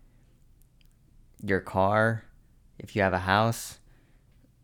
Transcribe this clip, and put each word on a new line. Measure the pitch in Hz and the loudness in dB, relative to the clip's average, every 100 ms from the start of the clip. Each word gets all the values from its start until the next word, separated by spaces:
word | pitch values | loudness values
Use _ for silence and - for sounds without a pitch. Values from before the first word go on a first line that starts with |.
| - _ _ _ _ _ _ _ _ _ _ - _ - | -20 _ _ _ _ _ _ _ _ _ _ -20 _ -14
your | 101 92 | -2 -2
car, | - 95 95 107 110 113 - - _ _ _ - | -2 0 2 2 2 -2 -8 -20 _ _ _ -20
if | - 107 | -6 0
you | |
have | 95 | 2
a | 92 | 0
house, | 95 101 113 117 - - - - _ _ _ _ _ _ | 2 2 2 -2 -10 -18 -20 -20 _ _ _ _ _ _